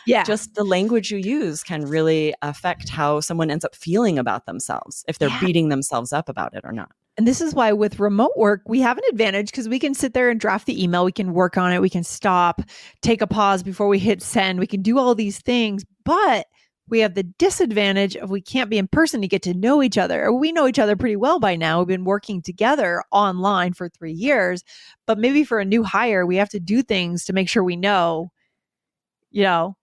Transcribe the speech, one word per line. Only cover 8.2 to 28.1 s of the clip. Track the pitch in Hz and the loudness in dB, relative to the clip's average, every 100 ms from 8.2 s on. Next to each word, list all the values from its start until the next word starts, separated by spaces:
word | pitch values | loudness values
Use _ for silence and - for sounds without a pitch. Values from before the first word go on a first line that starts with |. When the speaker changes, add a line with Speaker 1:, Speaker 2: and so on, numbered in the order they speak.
| 269 571 | 2 2
Speaker 1:
work, | 208 202 - | 2 2 0
we | 233 | 0
have | 247 247 | 2 0
an | 508 | 0
advantage | 240 220 196 208 | 0 0 0 -4
'cause | - 220 | -6 -4
we | 254 | -2
can | 294 | -2
sit | 277 262 | -2 -2
there | 254 247 | 2 2
and | 233 | 2
draft | 208 196 | 0 -2
the | - - | -2 -2
email. | 180 175 | 0 2
We | 185 | 2
can | 185 190 | 0 -2
work | 175 185 - | 0 0 2
on | 180 | 0
it. | 180 | 2
We | 190 | 0
can | 180 | 0
stop, | 170 - 202 180 175 170 - - - _ | -6 -4 0 2 2 0 -6 -14 -20 _
take | - 226 | -2 0
a | 208 | 0
pause | 220 202 196 | 2 2 2
before | 185 180 202 | -2 -2 2
we | 202 | 2
hit | 190 196 | 2 -2
send. | - 233 190 180 | -2 0 0 0
We | 185 | -2
can | 202 | -2
do | 196 247 | 0 2
all | 247 | 2
these | 226 208 196 | 2 0 -4
things, | - 247 220 196 - _ - | -2 0 0 -4 -10 _ -2
but | 349 427 220 - _ _ _ - | 2 2 0 -2 _ _ _ -2
we | 226 | 0
have | 214 | 2
the | 180 | 0
disadvantage | 180 - 370 - 339 208 202 196 196 - | -6 0 0 2 0 2 2 2 0 -2
of | 190 | -6
we | 196 | -6
can't | - 262 208 | -4 -4 -2
be | 214 | -2
in | 190 | 0
person | - 320 233 | 2 2 0
to | 190 | -2
get | 196 | -2
to | 185 | -2
know | 180 220 294 | 0 2 4
each | 262 208 | 2 2
other. | 180 165 - | 0 0 0
We | 247 311 | 2 0
know | 330 269 | 2 2
each | 254 | 2
other | 214 202 | 2 2
pretty | 254 208 | 0 0
well | 254 339 | 0 2
by | 214 | 2
now. | 170 160 165 | 0 0 0
We've | 180 | 0
been | 185 | -2
working | 185 202 - 190 | 0 -2 -2 -8
together | 165 175 220 294 190 175 - | -8 -2 0 2 0 -2 0
online | 202 202 180 190 196 180 | 0 2 0 0 0 0
for | 175 175 | -4 -8
three | - 165 | -10 -12
years, | 165 247 269 180 180 - - - _ - | -4 0 2 2 -2 -8 -20 -20 _ -4
but | 214 | 0
maybe | 240 277 | 2 2
for | 294 226 | 2 0
a | 190 | 2
new | 226 | 0
hire, | 208 196 233 196 | 2 0 2 2
we | 180 180 | 2 2
have | 202 | 0
to | 208 | -2
do | 170 226 | -2 0
things | 269 196 175 175 - | 0 0 -2 -4 -2
to | |
make | 185 185 | -2 0
sure | 233 | 2
we | 185 175 | 0 0
know, | 196 202 170 | 2 2 2